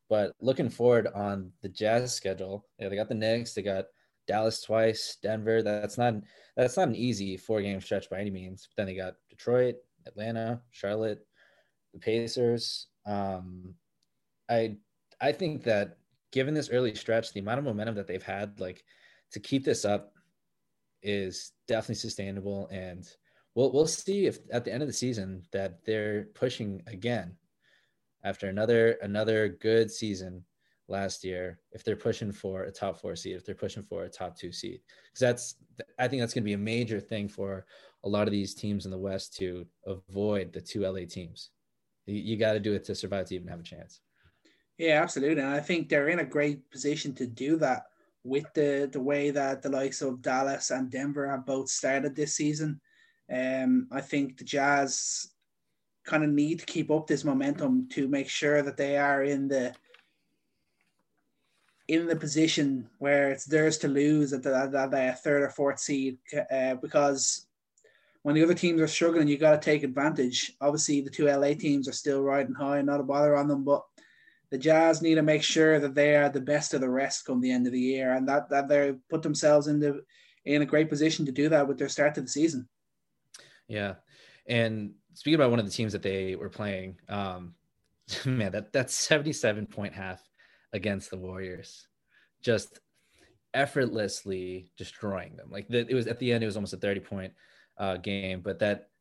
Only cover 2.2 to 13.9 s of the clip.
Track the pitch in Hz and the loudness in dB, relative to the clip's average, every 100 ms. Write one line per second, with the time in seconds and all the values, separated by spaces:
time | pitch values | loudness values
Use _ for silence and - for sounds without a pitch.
2.2 | 95 90 92 101 _ - 98 101 110 113 | -4 -4 -6 -8 _ -10 -6 -4 -4 -2
3.2 | 110 117 117 - 98 95 - _ _ _ | 0 0 -2 -6 -4 -4 -6 _ _ _
4.2 | - 104 110 110 - 110 113 107 - - | -4 0 0 -2 0 2 2 0 -8 -6
5.2 | 104 110 107 113 104 104 104 - 120 107 | -4 -2 2 2 2 -2 -4 0 0 0
6.2 | - - _ - 123 190 175 104 123 101 | -8 -20 _ 0 0 2 0 0 -2 -2
7.2 | 98 92 - 107 101 95 - 101 - 95 | -4 -6 -2 -2 0 -6 -4 -4 -4 -6
8.2 | 104 92 92 92 - - 98 92 92 - | -6 -8 -12 -16 -10 -6 -4 -4 -8 -10
9.2 | _ - - 123 123 120 _ _ - - | _ -8 0 4 2 0 _ _ -20 -8
10.2 | 110 113 113 120 _ - 101 107 110 104 | -6 -4 -4 -6 _ -8 -4 -2 -2 -4
11.2 | _ _ _ _ _ _ _ - - 113 | _ _ _ _ _ _ _ -8 -2 0
12.2 | 117 127 120 117 - - - _ 202 202 | 0 0 2 2 -4 -10 -14 _ -4 -2
13.2 | 196 131 90 90 90 87 _ | -2 -4 -10 -14 -16 -20 _